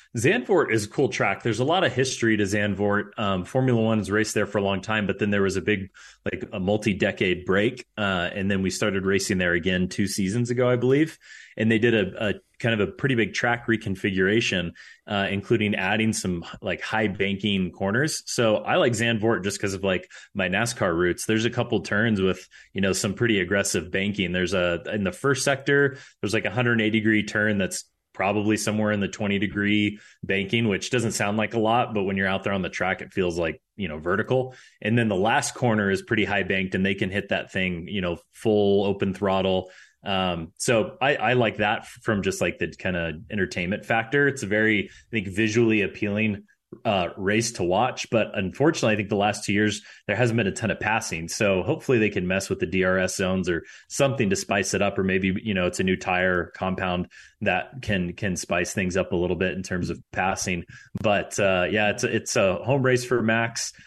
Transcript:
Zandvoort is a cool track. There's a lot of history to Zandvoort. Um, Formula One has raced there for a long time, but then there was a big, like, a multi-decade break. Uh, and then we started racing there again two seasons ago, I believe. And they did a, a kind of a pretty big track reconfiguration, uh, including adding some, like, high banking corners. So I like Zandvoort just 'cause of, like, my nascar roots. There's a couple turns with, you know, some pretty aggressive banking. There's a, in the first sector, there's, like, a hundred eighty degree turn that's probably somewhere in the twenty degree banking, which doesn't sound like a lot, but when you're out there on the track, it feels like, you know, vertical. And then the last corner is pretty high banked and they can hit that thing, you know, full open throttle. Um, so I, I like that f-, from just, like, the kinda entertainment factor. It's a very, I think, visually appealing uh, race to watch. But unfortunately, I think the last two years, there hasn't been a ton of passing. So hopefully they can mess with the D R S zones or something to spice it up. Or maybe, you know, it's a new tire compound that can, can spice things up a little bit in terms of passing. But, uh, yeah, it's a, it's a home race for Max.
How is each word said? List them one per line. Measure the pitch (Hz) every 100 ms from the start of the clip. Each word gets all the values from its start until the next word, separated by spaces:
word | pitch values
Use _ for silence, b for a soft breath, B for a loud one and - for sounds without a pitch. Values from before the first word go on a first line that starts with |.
| B
Zandvoort | 123 127 233 - 185 117
is | 113
a | 101
cool | - 107
track. | - 110 98
There's | 120 104
a |
lot | 131 180
of | 151
history | 123 127 - 113 107
to |
Zandvoort. | 98 104 104 95 101 101 101 -
Um, | 104 95 85
Formula | 135 131 117
One | 110 110
has | 92
raced | 104 107
there | 110
for | 101 107
a |
long | 98 95
time, | 101 107 95
but | -
then | 104
there | 101
was | 98 92
a |
big, | 98 104 95 B B B -
like, | - -
a | 107
multi-decade | 92 104 110 90 101 92 98 85 -
break. | 95 113 - - -
Uh, | 101 92 87
and | 101 98
then | 98
we | 95
started | - 110 95 95
racing | 98 - 95
there | 90
again | 87 90 92 90
two | - 98
seasons | - 92 117 120
ago, | 123 123
I | 123
believe. | 123 139 160 - B B B -
And | 113
they | 110
did | 117
a, | 110 92 - 107
a | 92 _ -
kind | 120 113
of | 98
a |
pretty | - 139
big | 120 101
track | - 120 117 -
reconfiguration, | 113 - 92 107 95 92 110 117 95 85 - B B -
uh, | 101 98
including | 98 - 117 104 104
adding | 95 110 110
some, | 104 95 85 - -
like, | 101 85
high | - 110 107
banking | 92 98 98 107 98 90
corners. | - 98 113 156 - -
So | - 117 107
I | - 156
like | 147
Zandvoort | 113 117 113 110 113
just | 101 -
'cause | 104
of, | 98
like, | 95 90 - B B
my | 98 92
nascar | 98 120 - 98
roots. | 85 87 85
There's | - 110 113
a |
couple | 120 120 104
turns | - 104 113 104
with, | 95 90 - B B
you | 98
know, | 95
some | 92 104
pretty | 92 120 101
aggressive | 90 98 98 92 82
banking. | 95 101 101 90
There's | 90 87
a, | 95 87 85 78
in | 107
the | 95
first | - 135 131
sector, | 143 135 135 143 139 B B B
there's, | 107
like, | 110
a | 98
hundred | 110 120 113
eighty | 107 110
degree | 107 107
turn | 101 107 107 98
that's | 92 - - _ _
probably | - 98 104 104 107
somewhere | - 107 107
in | 104
the | 95
twenty | - 104 101
degree | 98 98 101 104 104 104 B B
banking, | 85 95 98 117 117
which | 92 -
doesn't | 123 110
sound | 95 104 107
like | 107
a | 117
lot, | 107 120 120
but | 107
when | 95 98
you're | 98
out | 95
there | 101
on | 98
the | 87
track, | - 92 92
it | -
feels | - 90 85
like, | 82 78 _ -
you | 92
know, | 76
vertical. | 76 185 - 131 127 B B B
And | 107 120
then | 110
the |
last | 92 104 139 131
corner | - 123 107 98
is | 95
pretty | - 110
high | 95 101
banked | 92 98 92
and | 95
they | 98 98
can | 98
hit | 98 -
that | 92 -
thing, | 98 92 87 73
you | 98
know, | 90 85 _
full | - 113 104 101 101 101
open | 98 101
throttle. | 92 98 95 95 92 92 B B B
Um, | - 95 92 85 85 -
so | - 117 98 -
I, | 135
I | 147 107
like | 127 110 107
that | 104 107
f-, | - -
from | - 104
just, | 92 90
like, | 90 -
the | 80
kinda | - 95 90 82 78 -
entertainment | 104 90 95 87 101
factor. | - 113 117 143 143
It's | 117
a | 98
very, | 107 110 104 -
I | - -
think, | 113 95
visually | 92 110 113 113 107
appealing | 95 - 104 104 110 98 - b _ -
uh, | 113 98 85 -
race | 95 107 117
to | -
watch. | 87 92 123 123 -
But | 113 101
unfortunately, | 107 92 - 147 160 117
I | 107
think | 101
the | 104
last | 104 104
two | -
years, | 101 107 101 B B -
there | 101
hasn't | 123 113
been | 98
a |
ton | - 107
of | -
passing. | 107 110 - 82 82
So | - 104 92
hopefully | 87 165 - 123
they | 107
can | 98 90
mess | 95 -
with | 95
the | 87
D | 92
R | 92 92
S | 92 -
zones | 92 95 90
or | 82 - B B
something | - 139 117 104
to | 95
spice | - 101 98
it | 95
up. | 101 98
Or |
maybe, | 95 95 95 95
you | 110
know, | 95 90
it's | -
a |
new | 92 92
tire | - 90 92 90 - -
compound | 92 92 92 90 87 B B B
that | 101 90 - 135
can, | - 98 87
can | 87 104 85
spice | - 87 87
things | - 90 92
up | 90
a | 90
little | 87 85
bit | 92
in | 85
terms | 92 90 85
of | - -
passing. | - 92 - - 87 - B B -
But, | 110 98 - -
uh, | 101 92 87
yeah, | 104 104
it's | 98
a, | 120
it's | 104 - 123
a | 98 87
home | 110 139
race | 127 123
for | 127 123
Max. | 110 113 117 - - B